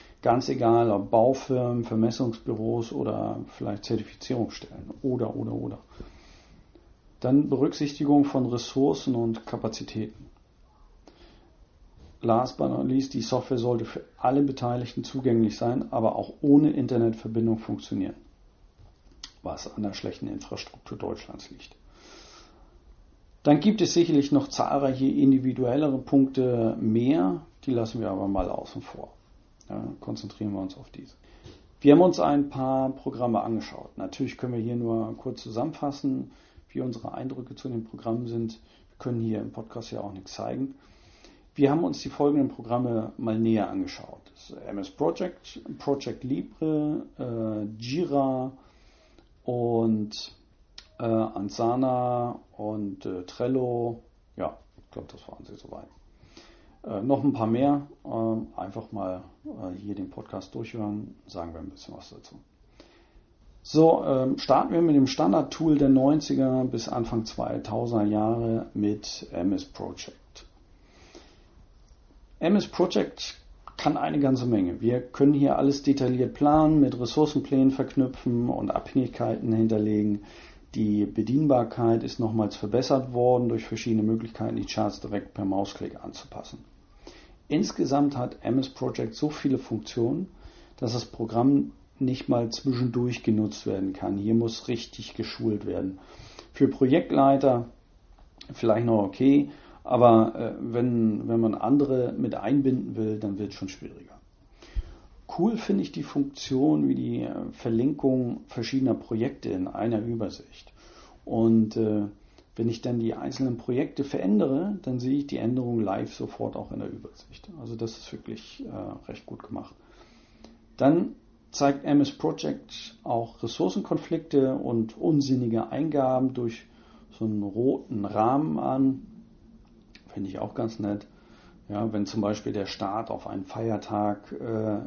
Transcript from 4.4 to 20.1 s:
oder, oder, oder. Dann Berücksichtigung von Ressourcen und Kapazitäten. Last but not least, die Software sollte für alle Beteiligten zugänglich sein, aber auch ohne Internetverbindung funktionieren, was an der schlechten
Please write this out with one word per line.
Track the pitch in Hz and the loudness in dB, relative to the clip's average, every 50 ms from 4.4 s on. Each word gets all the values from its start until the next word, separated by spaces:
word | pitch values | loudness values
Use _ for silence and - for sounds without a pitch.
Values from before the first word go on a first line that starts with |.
| 107 - - - - - - - - - - - | -2 -4 -6 -12 -16 -16 -16 -16 -16 -16 -12 -6
oder, | - 135 127 117 117 - - | -4 -2 -2 0 -2 -2 -4
oder, | 117 - 117 | -6 -6 -6
oder. | 113 117 117 - - - - - - - - - - - - - - - - - - - - _ - - _ - - _ _ - _ - | -6 -6 -6 -8 -10 -12 -16 -20 -20 -18 -18 -18 -20 -20 -20 -20 -20 -20 -20 -20 -20 -20 -20 _ -20 -20 _ -20 -20 _ _ -20 _ -4
Dann | - 123 135 143 147 143 | 0 4 4 4 4 4
Berücksichtigung | 143 120 143 - - - 151 143 143 - 151 143 143 143 143 | 2 2 2 2 0 0 -4 -4 -4 -2 2 6 6 6 6
von | 143 - 131 123 | 4 2 0 0
Ressourcen | 117 120 120 - - - 135 135 156 160 - - 139 123 | 0 -2 -4 -4 -2 0 2 2 2 2 0 -2 -2 0
und | 117 117 113 113 113 - | 0 0 0 -2 -4 -6
Kapazitäten. | - 120 113 - 110 - - 117 - - 110 107 110 - - - - - _ _ _ _ _ _ _ _ _ - - _ _ - - - - - - - - _ _ _ _ - _ _ _ - - _ - - - - - | -8 -8 -4 -4 -6 -6 -6 -10 -8 -8 -8 -8 -8 -10 -16 -20 -20 -20 _ _ _ _ _ _ _ _ _ -20 -20 _ _ -20 -20 -20 -20 -20 -20 -20 -20 _ _ _ _ -20 _ _ _ -20 -20 _ -20 -20 -20 -12 -4
Last | - 113 113 117 127 127 - - | 0 2 4 4 2 0 -2 -2
but | 143 131 | -2 -2
not | 127 135 135 131 | -2 -2 0 0
least, | 131 135 135 - - | 0 0 0 0 -2
die | 127 | -4
Software | 110 - 127 123 - - 135 120 | -2 -2 -2 -2 -2 -2 -2 0
sollte | 113 123 120 110 104 | 0 0 0 -2 -2
für | - - - - - _ - | -6 -10 -12 -14 -16 _ 0
alle | - 127 135 143 | 0 2 4 4
Beteiligten | 143 139 135 - 127 120 120 123 123 117 - 123 117 | 2 2 0 -2 -2 -2 -2 -2 -4 -6 -6 -8 -8
zugänglich | - - 135 127 131 117 113 113 107 110 | -6 -4 0 2 4 4 6 4 4 2
sein, | - 120 117 127 135 - - | 0 -2 0 0 -2 -2 -2
aber | - 117 113 - - | -2 0 2 2 0
auch | - - - - - | -2 -6 -8 -6 0
ohne | - 143 143 143 151 147 | 6 8 8 8 8 6
Internetverbindung | - 147 123 120 127 117 117 117 113 113 - 113 113 113 113 113 110 110 | 4 2 0 0 2 2 2 2 2 -2 -6 -4 -2 0 2 2 2 0
funktionieren, | - - 110 - - - 113 104 92 92 - - - - _ _ - - _ _ - - _ - - - - _ _ - - - - - - _ - | -2 -6 -6 -6 -6 -4 -4 -2 -4 -4 -6 -12 -18 -20 _ _ -20 -20 _ _ -20 -20 _ -20 -20 -20 -20 _ _ -20 -20 -20 -20 -20 -18 _ -10
was | 85 78 - - - | -10 -10 -10 -12 -12
an | - 110 104 | -8 -6 -6
der | 98 92 | -6 -6
schlechten | - - - | -6 -8 -10